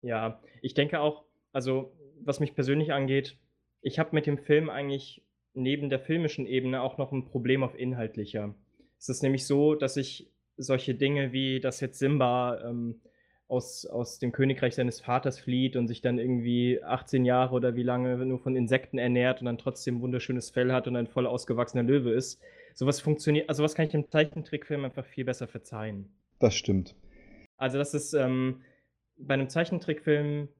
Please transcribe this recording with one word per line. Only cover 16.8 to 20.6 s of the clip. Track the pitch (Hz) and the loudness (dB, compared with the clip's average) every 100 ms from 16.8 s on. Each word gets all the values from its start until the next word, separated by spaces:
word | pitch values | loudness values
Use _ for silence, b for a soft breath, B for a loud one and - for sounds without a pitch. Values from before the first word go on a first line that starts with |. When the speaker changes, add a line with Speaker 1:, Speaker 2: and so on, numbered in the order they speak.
Speaker 1:
achtzehn | 80 123 - 135 | -2 -6 0 2
Jahre | 123 123 127 | 4 4 4
oder | 127 123 120 | 2 2 0
wie | |
lange | 123 123 127 123 131 | 0 0 0 0 0
nur | 127 | -2
von | - 131 | 0 0
Insekten | 117 131 - 131 | 2 2 0 -2
ernährt | 123 123 123 127 | 2 4 4 2
und | 123 | -4
dann | 117 | -4
trotzdem | - - - 120 | -6 -6 -4 -4
wunderschönes | 123 127 - 127 - | -2 -4 -2 -4 -2
Fell | - | 0